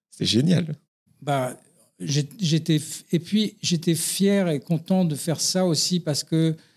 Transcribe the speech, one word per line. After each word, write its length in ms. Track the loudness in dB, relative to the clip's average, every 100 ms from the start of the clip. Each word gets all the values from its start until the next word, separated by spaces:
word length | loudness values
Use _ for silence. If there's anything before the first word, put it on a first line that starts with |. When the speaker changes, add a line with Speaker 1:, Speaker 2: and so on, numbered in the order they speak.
| _
Speaker 1:
C'est 160 | -4 0
génial. 480 | 2 4 2 0 -8 _ _ _ _
Speaker 2:
Bah, 360 | -4 -2 -2 -8 _ _ _ -10
j'ai, 300 | -2 -2 -2 -2
j'étais 360 | 0 0 2 0
f-, 260 | -2 -12 -4
et 60 | -4
puis 380 | 0 -2 -2 -4
j'étais 320 | -2 -2 0
fier 540 | 0 -2 0 2 2 2
et 120 | -2
content 440 | -2 -2 0 2
de 100 | 2
faire 260 | 0 -4 -2
ça 260 | -2 0 2
aussi 340 | 2 0 -2
parce 240 | -2 -4
que 320 | -2 0 0 -2 _